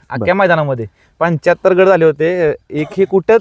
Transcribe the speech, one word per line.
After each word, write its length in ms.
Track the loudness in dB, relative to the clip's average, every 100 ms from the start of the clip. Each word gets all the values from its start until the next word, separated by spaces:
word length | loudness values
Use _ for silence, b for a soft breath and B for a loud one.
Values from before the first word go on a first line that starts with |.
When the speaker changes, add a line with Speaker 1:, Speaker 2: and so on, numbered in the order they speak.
| -12
Speaker 1:
अख्ख्या 240 | -6 -2
Speaker 2:
बरं. 60 | 0
Speaker 1:
मैदानामध्ये 460 | 2 0 -2 -6 -10 _ _ -4
पंच्याहत्तर 560 | -4 -2 -2 0 2
गट 120 | 2 4
झाले 180 | 4
होते, 500 | 2 0 -2 -2 -2 -4 _
एकही 340 | -8 -6 -4
कुठं 320 | -2 0 2 0